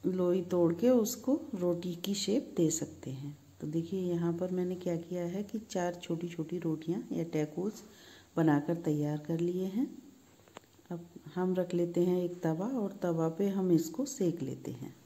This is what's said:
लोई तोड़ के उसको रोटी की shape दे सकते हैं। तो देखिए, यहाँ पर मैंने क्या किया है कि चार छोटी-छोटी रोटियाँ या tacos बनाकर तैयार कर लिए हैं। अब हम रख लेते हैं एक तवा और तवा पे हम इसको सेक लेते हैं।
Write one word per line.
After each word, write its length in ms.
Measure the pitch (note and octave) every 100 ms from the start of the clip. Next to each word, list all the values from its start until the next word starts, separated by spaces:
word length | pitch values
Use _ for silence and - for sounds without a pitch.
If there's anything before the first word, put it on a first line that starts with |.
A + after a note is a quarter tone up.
| F3
लोई 360 | F#3 F3+ F#3
तोड़ 320 | F3 F3+ E3+
के 160 | E3+ A#3+
उसको 520 | B3+ G#3 - - D4 - F#3+
रोटी 400 | F3 F3 F3 E3+
की 180 | -
shape 400 | G3 - A3 - -
दे 120 | D#3+
सकते 420 | - D3 - -
हैं। 260 | C3 C#3+ D3 - -
तो 60 | D3+
देखिए, 320 | D#3+ E3 F#3+
यहाँ 340 | F3+ E3+ E3+
पर 180 | E3+ F3+
मैंने 240 | F3+ F3+ F3+
क्या 200 | F3+ E3
किया 280 | E3+ F3+
है 200 | F3 F#3+
कि 160 | G#3 A3
चार 360 | G#3+ F#3 F3 F3
छोटी-छोटी 640 | - E3 E3+ E3+ D#3+ F3
रोटियाँ 480 | E3 D#3 D#3+ F3 -
या 120 | E3+
tacos 600 | E3 D#3+ D3+ - F#3+ - - - - - - -
बनाकर 400 | D#3+ C#3+ D3 E3+
तैयार 420 | E3+ D3+ D3 D3+
कर 220 | D3+ E3
लिए 260 | F3 F3+ F#3+
हैं। 380 | G3 C#4+ - - - - - - - - - -
अब 140 | F3 E3+ - - F3+
हम 200 | F#3 F#3
रख 180 | F3+
लेते 300 | F3 F3 F3
हैं 200 | F3 F3+
एक 180 | F3 F3
तवा 260 | E3 D#3+ G#3
और 320 | C4+ G3+ G3
तवा 280 | F3+ E3 D#3+
पे 180 | E3 G3+
हम 240 | G3 F#3
इसको 340 | E3 D#3+ - C#4+
सेक 360 | - F3+ -
लेते 300 | C3+ C3 C3
हैं। 240 | B2 A#2+ -